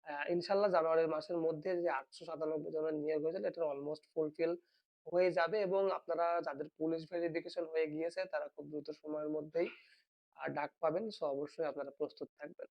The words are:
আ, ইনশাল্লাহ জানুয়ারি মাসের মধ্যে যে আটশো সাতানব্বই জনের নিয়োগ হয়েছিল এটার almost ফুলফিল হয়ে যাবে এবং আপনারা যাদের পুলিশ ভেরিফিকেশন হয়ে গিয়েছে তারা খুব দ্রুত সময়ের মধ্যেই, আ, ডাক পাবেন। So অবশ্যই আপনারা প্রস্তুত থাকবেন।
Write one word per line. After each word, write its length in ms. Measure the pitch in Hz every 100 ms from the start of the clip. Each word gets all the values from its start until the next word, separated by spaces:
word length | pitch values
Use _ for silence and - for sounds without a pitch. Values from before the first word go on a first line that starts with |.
| -
আ, 180 | 143 151
ইনশাল্লাহ 420 | 175 175 196 202
জানুয়ারি 340 | 180 160 160 160
মাসের 320 | 156 - 175
মধ্যে 440 | 160 156 175 175
যে 80 | 170
আটশো 360 | 135 135 - 165
সাতানব্বই 460 | 151 156 156 165
জনের 220 | 156 156
নিয়োগ 300 | 151 151 156
হয়েছিল 220 | 156 185 202
এটার 180 | 170
almost 380 | 156 139 147 156 _
ফুলফিল 420 | - 156 156 165 175 _ _ _ _ -
হয়ে 200 | 175 185
যাবে 280 | 175 170 214
এবং 320 | 190 190 196
আপনারা 500 | 165 - 165 170 170
যাদের 240 | 156 139 151 -
পুলিশ 340 | 156 165 160
ভেরিফিকেশন 540 | 175 170 160 170 175 160
হয়ে 220 | 160 156
গিয়েছে 380 | 151 165 175 185
তারা 220 | 151 147
খুব 220 | - 147
দ্রুত 220 | 151 147
সময়ের 380 | 147 151 151 151
মধ্যেই, 380 | 151 151 165 196 - - _ _ _ _ -
আ, 120 | 143
ডাক 240 | 143 147 _
পাবেন। 280 | 160 165 220
So 180 | 202 151
অবশ্যই 400 | 139 147 - 156
আপনারা 260 | 143 139
প্রস্তুত 380 | - 151 - 147 _
থাকবেন। 300 | 147 - -